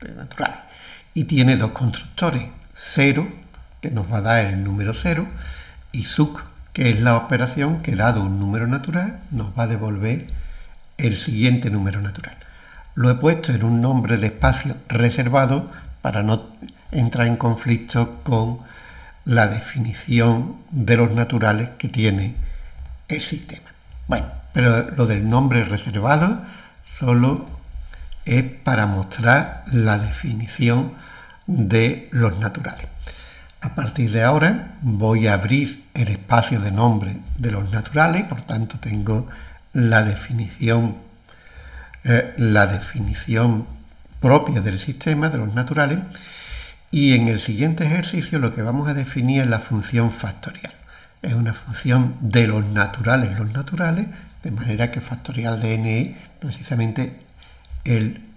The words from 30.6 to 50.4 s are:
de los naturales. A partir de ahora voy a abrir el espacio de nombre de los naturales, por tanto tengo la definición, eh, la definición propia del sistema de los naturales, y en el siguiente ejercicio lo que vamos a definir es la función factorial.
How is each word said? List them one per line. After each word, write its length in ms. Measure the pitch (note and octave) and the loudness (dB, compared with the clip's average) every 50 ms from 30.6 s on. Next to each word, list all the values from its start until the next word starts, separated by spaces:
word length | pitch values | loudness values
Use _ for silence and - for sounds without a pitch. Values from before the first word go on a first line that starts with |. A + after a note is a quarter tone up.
| B2 A#2+ A#2 B2+ C#3 C3 - - - - - - - - - - - | 2 4 4 2 2 -2 -6 -12 -18 -20 -20 -20 -20 -20 -20 -12 -6
de 640 | - F3+ B2+ A2 F#2 G#2+ A2+ A2+ A#2 - - - - | -2 0 0 2 4 4 4 4 2 0 -2 -6 -4
los 280 | - B2 A#2 G#2+ F2 G2 | 0 0 2 2 0 -2
naturales. 480 | G#2 G2+ - - - - - - - - - - - - - - - - - - - - - - | -4 -4 -6 -6 -8 -10 -10 -10 -12 -12 -12 -12 -14 -14 -14 -16 -18 -20 -20 -20 -20 -20 -14 -10
A 120 | - - - | -10 -6 -4
partir 380 | F#3 C3 A2 - C#3+ A#2+ G#2+ | -4 -4 -4 -2 0 0 0
de 120 | G#2 A2+ A2 | 2 2 4
ahora 520 | B2 D3 D#3 D#3 F3+ A3 - - - - - D3 | 4 4 4 4 4 2 0 -4 -10 -10 -4 -2
voy 420 | B2 G#2+ G2+ A2 A2 A2+ A2 A2 | -2 0 2 2 2 4 4 4
a 80 | G#2+ G2+ | 4 2
abrir 520 | F#2+ F#2 G2 B2+ C#3 D#3 - - - - - - | 2 2 2 2 2 2 0 -4 -10 -18 -10 -4
el 140 | - A#2 G2+ | -2 -2 -2
espacio 500 | G#2 - - - A2+ A#2 A2+ - B2+ G#2+ | -2 -4 0 2 4 4 4 2 0 -2
de 120 | G2 G2+ | 0 0
nombre 460 | G2 G#2 A#2 A#2+ A2 G#2 G2 G2 G2 - - - - - | 2 4 4 4 4 2 0 -4 -6 -8 -8 -6 -4 -2
de 100 | A#2+ A#2 | -2 -2
los 220 | G#2 G2 F#2+ F#2 | -2 -2 -2 -2
naturales, 520 | G#2 A2+ A2 - - D3+ D#3 E3+ E3 F#3 G#3+ | -4 -4 -4 -2 2 4 4 4 4 2 -2
por 180 | - - A2+ - | -4 -6 -10 -8
tanto 340 | - A#2+ A2 A2+ A2+ - - | -6 -4 -4 -4 -4 -6 -8
tengo 500 | - A2+ G#2 G#2 G2+ G#2 G#2+ A2+ B2 - - - - - - - - - - | -8 -6 -4 -2 0 0 0 -2 -2 -6 -10 -16 -16 -18 -18 -20 -16 -4 0
la 300 | B2+ A#2+ A2+ A2 A2 G#2+ | 2 4 4 6 4 4
definición, 920 | G#2+ G2+ - - - B2 A2+ G#2+ F#2+ - - - A2+ A2+ A#2 A#2 A2 G2 - - - - - - - - - - - - - - - - - - - - - - | 2 0 -4 -6 -6 -6 -6 -6 -6 -6 -2 0 2 2 2 2 0 -2 -6 -12 -20 -20 -20 -20 -20 -20 -20 -20 -20 -20 -20 -20 -18 -18 -18 -20 -20 -20 -6 2
eh, 320 | - A2+ A#2+ - - - - | 4 4 4 4 0 -2 0
la 300 | A#2+ A2 G#2 G#2 G2+ F#2+ | 2 4 6 6 6 4
definición 960 | G2 F#2+ - - - A#2 G2+ G2 - - - - A2+ A2 A#2+ A#2+ A2+ G#2+ A#2 - - - - - - - - - - - | 2 -2 -6 -6 -6 -4 -4 -4 -4 -4 -4 -2 0 2 4 4 2 2 -2 -6 -12 -16 -18 -20 -20 -20 -20 -20 -6 0
propia 420 | - B2+ C#3 D3 D3 - C#3 A2+ | 4 6 6 6 4 2 0 -2
del 180 | F#2+ G#2 F#2+ F#2+ | -2 -2 -4 -4
sistema 500 | - - B2+ - - D#3+ D#3 D3 D3+ D#3+ | -6 -8 -8 -6 -4 -2 0 0 0 0
de 100 | C#3+ B2+ | 0 -2
los 160 | A2+ G#2+ G#2 | -4 -2 -2
naturales, 420 | B2 B2+ - D3+ D3+ D3 C3+ D3+ F#3 F#3 - - - - - - - - - - - - - - - - - | -2 -2 0 2 2 2 2 2 -2 -4 -8 -12 -18 -20 -20 -20 -20 -16 -14 -12 -12 -14 -14 -18 -20 -10 -2
y 240 | - D3+ C#3+ C3+ C3 | 0 4 6 6 6
en 120 | A#2+ A#2 A2+ | 6 4 4
el 140 | A2 G2+ | 2 0
siguiente 460 | - - G#2+ G#2 C#3 D#3+ D#3+ E3 E3+ D3+ | -2 -4 -2 0 0 0 0 0 0 0
ejercicio 500 | D#3+ F3+ F3 - - F3 C3+ - E3+ D3+ | 2 0 -2 -2 -4 -4 -4 -2 -2 0
lo 160 | B2+ A#2 - | 0 0 -2
que 80 | A#2+ | -2
vamos 260 | G#2+ A2+ A#2+ C#3+ C#3+ D3+ | -2 -2 -2 0 0 -2
a 60 | C#3+ | -2
definir 480 | C#3 C3 C3 - C3 A#2+ B2+ C3+ C3+ | -2 -4 -4 -2 0 0 2 2 2
es 60 | C3 A#2+ | 2 2
la 100 | A2+ G#2+ | 0 0
función 540 | - - A#2+ G#2+ G2 - B2 A#2 A#2 A2+ | -2 -2 -4 -4 -2 0 0 2 2 2
factorial. 640 | A2 - - G2+ - - | 0 -4 -6 -8 -8 -10